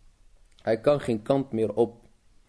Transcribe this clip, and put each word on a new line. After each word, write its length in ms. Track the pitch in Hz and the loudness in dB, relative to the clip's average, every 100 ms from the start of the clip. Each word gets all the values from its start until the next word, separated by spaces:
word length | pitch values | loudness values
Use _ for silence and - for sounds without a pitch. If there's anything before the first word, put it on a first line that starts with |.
| - _ - _ _ - | -20 _ -20 _ _ -10
hij 180 | - 113 | -4 0
kan 200 | 147 143 | 2 0
geen 220 | 135 113 | 0 -4
kant 300 | 107 139 131 | 0 -2 0
meer 240 | 113 107 107 | -2 -2 0
op. 260 | 117 - - _ _ _ | 0 -2 -20 _ _ _